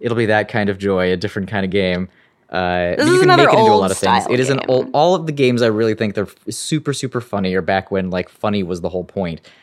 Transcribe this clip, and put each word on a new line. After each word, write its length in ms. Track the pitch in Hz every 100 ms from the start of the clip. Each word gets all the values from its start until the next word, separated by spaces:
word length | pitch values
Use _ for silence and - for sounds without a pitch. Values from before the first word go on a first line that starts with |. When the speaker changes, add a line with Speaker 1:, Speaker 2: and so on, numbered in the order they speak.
Speaker 1:
it'll 180 | 120 113
be 80 | 107
that 220 | 107 104
kind 200 | 113 101
of 80 | 95
joy, 340 | 98 92 90
a 40 | 90
different 320 | 101 107 92
kind 160 | 104
of 60 | 95
game. 380 | 98 92 90 92 _ _ _ -
Uh, 460 | 90 90 90 87 -
Speaker 2:
This 0 |
Speaker 1:
but 100 | 302
you 40 |
Speaker 2:
is 80 | 370
Speaker 1:
can 80 | 370
Speaker 2:
another 140 | 349
Speaker 1:
make 80 | 302
it 60 | 214
into 100 | 220
a 20 |
Speaker 2:
old 80 | 208
Speaker 1:
lot 80 | 190
of 80 | -
things. 240 | - 113
Speaker 2:
style 100 | -
Speaker 1:
It 80 | 123
is 80 | 131
an 80 | 135
Speaker 2:
game. 100 | -
Speaker 1:
old, 180 | 127 123
all 200 | 143 170
of 120 | 185 160
the 60 |
games 280 | 143 127 120
I 60 | 117
really 280 | 107 113
think 200 | 110 107
they're 100 | 101
f-, 300 | 95 - -
super, 400 | - - 156 147
super 260 | 131 127 123
funny 340 | - 101 92
are 60 | 92
back 300 | 82 95 -
when, 180 | 95 92
like, 220 | 90 -
funny 320 | _ 107 101
was 180 | 87 87
the 80 | 87
whole 160 | 90
point. 380 | 87 101 87 80 - -